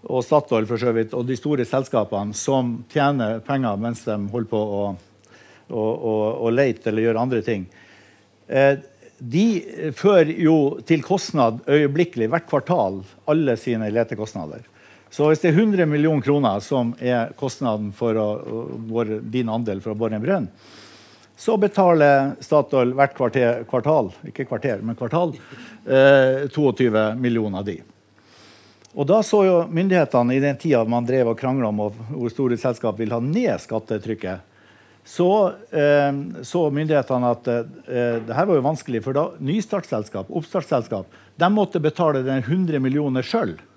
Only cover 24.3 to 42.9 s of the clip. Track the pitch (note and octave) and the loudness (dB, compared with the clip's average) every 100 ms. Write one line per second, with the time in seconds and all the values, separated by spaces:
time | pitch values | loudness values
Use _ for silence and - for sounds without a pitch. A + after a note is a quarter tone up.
24.3 | - C3 - C#3 G2+ A2 A2+ A#2+ D#3+ F3 | -10 -6 -4 -4 -4 -6 -6 -2 0 -2
25.3 | B2+ - - - - - C3 C3+ C#3 C3 | -4 -16 -20 -20 -18 0 6 8 8 6
26.3 | C3+ C#3+ D#3 D3 A2 B2 G#2+ G#2+ A#2 B2 | 2 -2 0 0 2 2 2 0 0 -2
27.3 | A#2 G#2+ F#2+ G2+ E2 - _ _ _ _ | 0 -2 -4 -8 -10 -14 _ _ _ _
28.3 | _ - - _ _ _ - C#3+ G#3 G#3 | _ -20 -20 _ _ _ -6 2 2 4
29.3 | G#3+ F#3+ F3+ E3 E3 F#3+ F#3 C#3+ B2 A#2+ | 4 6 4 2 0 2 2 4 2 2
30.3 | C3 C#3+ C3 E3 C3 A2+ A#2+ A#2+ C3 A#2+ | 2 0 -2 2 2 4 0 0 2 2
31.3 | A2 C3 C3+ A2+ G#2 G#2 A2+ A2 D3 A#2+ | 0 -2 -2 -2 -2 -4 -6 -12 -6 -6
32.3 | - C3+ A#2 C3+ A#2 A#2 G2+ A2 A#2 B2 | -2 -2 0 -2 -2 -4 -4 -4 -4 -2
33.3 | F3+ A#3+ G#2+ - A2+ - G#2+ G#2+ A2 F#2 | -2 0 -2 -4 -8 -4 -6 -6 -8 -6
34.3 | F#2 - _ _ _ _ _ - - F3+ | -10 -12 _ _ _ _ _ -20 0 2
35.3 | G#3 G3+ - - D3+ D3 C#3+ C#3+ C#3 D3 | 4 2 -2 -6 0 4 4 2 -2 -8
36.3 | - B2 F3 D#3 C#3 D#3 D3+ B2+ B2+ B2 | -12 -6 -2 0 0 2 0 2 0 0
37.3 | A#2+ - A#2+ A#2 - - B2 A#2+ A#2 A2 | 0 -2 -4 -4 -12 -8 -2 -2 -2 -4
38.3 | A#2 G3 E3 C3 D#3 - A#2 A#2+ C3+ E3 | -2 2 2 2 -4 -4 -6 -2 -2 -2
39.3 | - C#3 G3+ G#3 G3+ - A2+ G#2 G2+ F#2+ | -4 -4 -2 -2 -6 -4 -6 -6 -10 -6
40.3 | E3+ D3+ F#3+ D3 C3+ A2+ G#2 F#2+ - - | -8 -4 -6 -2 -2 -2 -8 -8 -18 -20
41.3 | - E3+ G#3 G3 F3 D3+ D3 E3 C#3 C3 | 0 2 2 0 0 -2 0 0 0 0
42.3 | C3+ A#2+ F3+ F3+ D3 C3 | -2 -2 -2 0 0 0